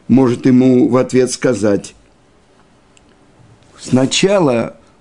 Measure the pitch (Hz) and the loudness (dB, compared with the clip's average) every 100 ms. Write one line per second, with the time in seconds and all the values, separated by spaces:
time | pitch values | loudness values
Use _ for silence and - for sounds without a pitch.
0 | - 123 127 120 139 123 131 123 123 127 | 0 2 2 0 0 2 4 2 2 0
1 | 127 127 123 - 135 107 107 101 - - | 0 -2 -2 -2 -4 -2 -2 -2 -6 -20
2 | _ _ _ _ _ _ _ _ _ _ | _ _ _ _ _ _ _ _ _ _
3 | _ _ _ _ _ _ _ - - 127 | _ _ _ _ _ _ _ -20 -4 -2
4 | 131 - 190 202 151 117 107 - _ _ | -2 0 0 0 0 -2 -4 -12 _ _